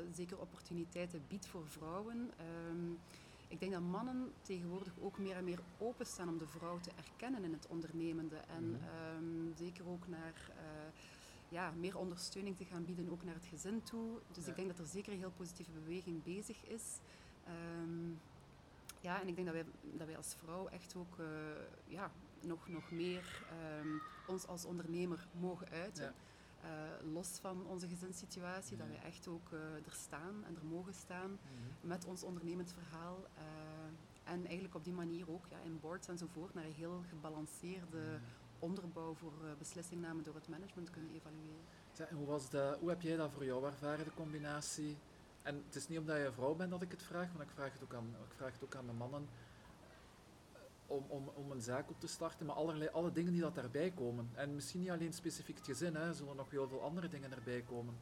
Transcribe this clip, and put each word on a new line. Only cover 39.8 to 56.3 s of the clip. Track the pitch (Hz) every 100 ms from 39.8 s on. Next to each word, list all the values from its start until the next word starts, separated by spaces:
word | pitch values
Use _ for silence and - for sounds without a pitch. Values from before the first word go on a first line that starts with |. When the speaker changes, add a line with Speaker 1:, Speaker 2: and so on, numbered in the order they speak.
| 170 170 170 165
Speaker 1:
door | 151 151
het | 165
management | 160 196 185 170
kunnen | 170 156
evalueren. | 156 156 156 156 156 - - -
Speaker 2:
Zeg, | - 165
en | 156
hoe | 143
was | 147 131
dat, | 143 139 143
hoe | 170
heb | 175
jij | 160 165
dat | 151
voor | - 135
jou | 127 139
ervaren, | 139 147 151 156
de |
combinatie? | 170 160 151 147 147 151 - 151 147 - - - -
En | - 147 143
het | 139
is | -
niet | 165
omdat | 156 151
je | 139
een |
vrouw | 120 131 160
bent | 185
dat | 175
ik | 175
het | 170
vraag, | - 175 180
want | 165
ik | 143 -
vraag | 139
het | -
ook | 127
aan, | 127 113 110 101
ik | -
vraag | 131
het | 120
ook | 135 135
aan | 123
de |
mannen, | 117 123 143 147 - - - - - - - - - - - - - - - -
om, | 139 139
om, | 143 135
om | 143 139
een | 131
zaak | 117 127 147
op | 165
te | 165
starten, | - 165 - 147
maar | 139
allerlei, | 160 156 156
alle | 165 170
dingen | 170 175
die | 175
dat | 156 143
daarbij | 123 139 180
komen. | 180 120 120 120
En | 120 143 143
misschien | 143 180
niet | 185
alleen | 170 165
specifiek | 160 165 - - 147
het | -
gezin, | 120 175 160
hè, | 170
er | 143
zullen | 143